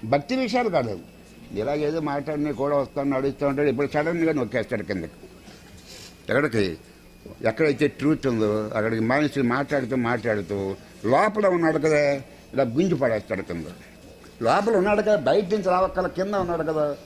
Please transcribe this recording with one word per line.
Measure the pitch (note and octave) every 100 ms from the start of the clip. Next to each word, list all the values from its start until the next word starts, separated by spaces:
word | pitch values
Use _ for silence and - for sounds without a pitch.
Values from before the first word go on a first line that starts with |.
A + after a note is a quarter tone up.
| A2+
భక్తి | C#3+ - C4
విషయాలు | B3+ B3 A#3+
కాదు, | E3+ A#2+ F#2 - - - - -
ఇలాగేదో | G2 A#2 D3 D3 D#3+
మాట్లాడినా | D3+ C#3+ C#3+ D3+ D3
కూడా | A#2+ C#3+ C#3+
వస్తాను | B2+ - C#3 C3+
అడుగుతూ | C#3 C3 C#3+
ఉంటాడు. | C#3 D3
ఇప్పుడు | B2 C#3+
సడన్గా | D3+ D#3 F3 D#3+
నొక్కేస్తాడు | D3+ A#2 A#2+ G#2+ A2+
కిందకి. | G2+ G2 D#2+ - - - - - - - - - - - -
ఎక్కడికి, | A#2 D3 A2+ F#2+ D#2 - - - - - - A2+
ఎక్కడైతే | A2 D#3 C3 D3
ట్రూత్ | - C#3 D#3 C3+
ఉందో | A#2 G#2+ G#2+ G#2+ A2+
అక్కడికి | G#2+ A2+
మనిషి | A2+ C3+ D3+ C#3
మాట్లాడుతూ | B2 B2+ C#3 D3 B2 B2+
మాట్లాడుతూ | A#2 A#2+ A2+ G#2+ F2+ G2+ G2 F#2+ - - G#2+
లోపల | C3+ G#3 G#3 G3+
ఉన్నాడు | F3 E3 D#3
కదా, | D#3 D3+ C#3+ C#3 C3 - -
ఇలా | B2
గుంజి | C3 A#2+ F#3+ E3
పడేస్తాడు | B2+ A2 - F#2+
కింద. | F#2 E2+ D#2 F2+ - - - - - -
లోపల | - D#3+ G#3 G#3+
ఉన్నాడు | F#3+ G#3
కదా, | G#3 G#3
బయట | B2+ F3+
నుంచి | F#3+ G#3+
రావక్కల, | F#3 F#3 F#3 F#3 F#3
కింద | F3 F#3+
ఉన్నాడు | G#3 F3+ E3+
కదా | D#3 D#3 D3 C#3+